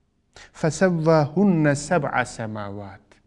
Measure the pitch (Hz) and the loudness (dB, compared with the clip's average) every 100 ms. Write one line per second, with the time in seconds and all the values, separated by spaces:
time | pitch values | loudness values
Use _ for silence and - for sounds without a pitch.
0 | _ _ _ - - - 160 - 190 165 | _ _ _ -20 -20 -4 -4 0 0 2
1 | 156 160 143 175 202 165 151 139 - 175 | 4 4 2 2 2 4 2 0 0 -2
2 | 143 127 120 - 110 107 101 101 98 92 | 0 -2 -4 -8 -10 -10 -10 -12 -14 -18
3 | _ _ | _ _